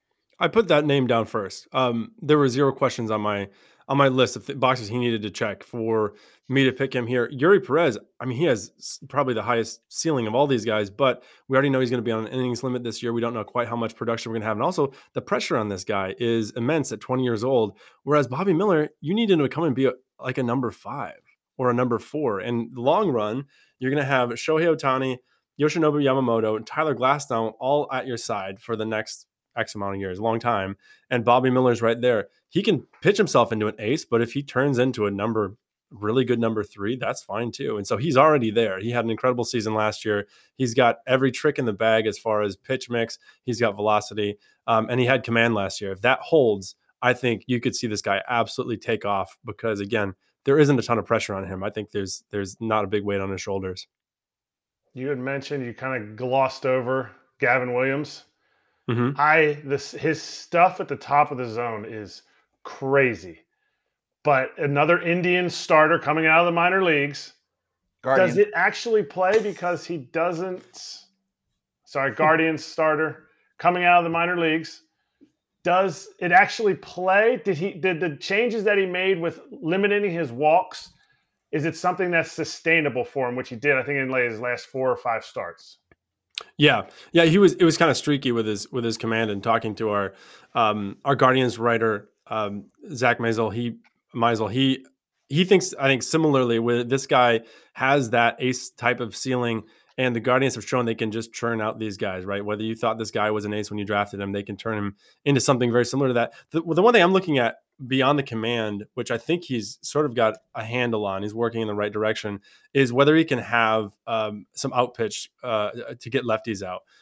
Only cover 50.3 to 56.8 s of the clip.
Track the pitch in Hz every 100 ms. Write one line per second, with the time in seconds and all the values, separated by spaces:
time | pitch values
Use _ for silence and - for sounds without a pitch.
50.3 | _ - 147 143 131 117 113 - 113 -
51.3 | 98 92 95 104 110 101 104 95 - -
52.3 | 104 95 - 113 107 98 104 101 101 98
53.3 | 95 104 98 95 92 - _ _ _ _
54.3 | _ _ _ _ _ _ 123 135 131 131
55.3 | 139 - 143 120 107 131 127 107 110 123
56.3 | 135 131 - 131 131